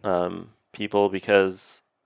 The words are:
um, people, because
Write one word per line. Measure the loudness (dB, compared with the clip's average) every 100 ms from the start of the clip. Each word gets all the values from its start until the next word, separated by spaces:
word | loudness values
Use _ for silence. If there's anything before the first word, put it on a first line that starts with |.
um, | -2 -2 -2 -6 -14 _ _
people, | -10 -2 2 2
because | 0 2 4 4 -2 -8 -10 -14 _